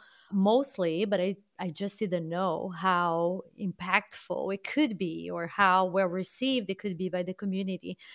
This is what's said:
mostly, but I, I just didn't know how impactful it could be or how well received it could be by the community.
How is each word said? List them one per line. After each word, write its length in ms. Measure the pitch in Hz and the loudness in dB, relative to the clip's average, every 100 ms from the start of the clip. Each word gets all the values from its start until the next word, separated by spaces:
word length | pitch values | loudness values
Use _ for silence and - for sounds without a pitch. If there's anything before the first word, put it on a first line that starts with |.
| - _ - | -16 _ -4
mostly, 760 | 196 196 247 277 - 170 160 208 | 2 4 4 2 0 0 0 0
but 160 | 196 | 0
I, 140 | 185 190 _ - | 0 -4 _ -8
I 100 | 185 | -8
just 300 | 151 202 - | -4 -4 -2
didn't 280 | 208 175 160 | -2 -2 -2
know 460 | 170 190 160 190 170 | -2 0 -2 -4 -2
how 680 | 190 175 175 165 170 190 - - | 2 4 2 2 2 0 -8 -8
impactful 920 | 190 - 185 196 - - - 180 190 196 | -8 -6 0 0 0 -12 -6 -4 -4 -4
it 80 | |
could 340 | - 285 294 185 | -4 0 2 0
be 320 | 180 165 170 | -4 -4 -6
or 160 | 175 165 | -6 -6
how 380 | - 196 185 185 | 4 6 6 4
well 220 | 190 185 | 2 2
received 640 | 185 180 - 262 254 190 | 0 -2 0 0 0 -2
it 100 | 190 | -4
could 180 | 208 170 | -4 -4
be 120 | 185 | -4
by 140 | 180 | -2
the 120 | 180 185 | -4 -4
community. 640 | 202 190 190 180 175 185 - | -4 -2 -2 -4 -8 -12 -14